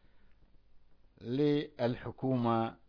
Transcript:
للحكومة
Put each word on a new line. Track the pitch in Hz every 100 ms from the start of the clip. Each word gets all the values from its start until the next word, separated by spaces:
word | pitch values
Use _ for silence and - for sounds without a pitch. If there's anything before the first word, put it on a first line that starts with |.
| - - - - - - - - - - - -
للحكومة | 113 131 147 147 147 - 120 117 - - 131 131 117 113 113 -